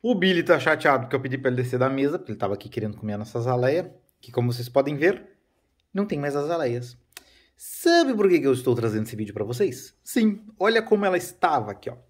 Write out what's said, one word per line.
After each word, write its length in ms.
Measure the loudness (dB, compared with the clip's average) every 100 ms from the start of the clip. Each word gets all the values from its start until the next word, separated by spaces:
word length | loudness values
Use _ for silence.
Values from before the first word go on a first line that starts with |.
O 120 | 0
Billy 280 | 2 2 2
tá 160 | 4 4
chateado 440 | 4 2 2 2
porque 120 | 0
eu 60 | -4
pedi 160 | -4 -2
pra 140 | -2
ele 120 | 0
descer 160 | -2 0
da 120 | 0
mesa, 280 | 0 -2 -2
porque 140 | -8
ele 60 | -6
tava 160 | -4
aqui 160 | -4 -8
querendo 260 | -8 -8 -8
comer 160 | -8
a 60 | -8
nossa 180 | -6 -6
azaleia, 580 | -2 0 0 0 -4 -16 _ _
que, 140 | -8
como 180 | -2 -2
vocês 160 | -4 0
podem 300 | 0 0 2
ver, 320 | 0 0 -10 _ _ _ _ _ _
não 140 | -4 -4
tem 120 | -2
mais 160 | -2
azaleias. 640 | -2 -2 -2 -2 -4 -8 -18 _ -20 _ _ _
Sabe 600 | _ -16 -2 4 4 4
por 160 | 2 4
que 100 | 4
que 60 | 4
eu 80 |
estou 200 | 2 2
trazendo 280 | 2 0 -2
esse 120 | -4
vídeo 200 | -6 -8
pra 100 | -6
vocês? 500 | -6 -2 -2 -2 -16 _
Sim, 400 | -4 2 2 0 -12 _
olha 220 | 2 2
como 240 | 2 2
ela 140 | 2 0
estava 520 | -4 -2 0 2 -2
aqui, 180 | -8 -12
ó. 80 | -14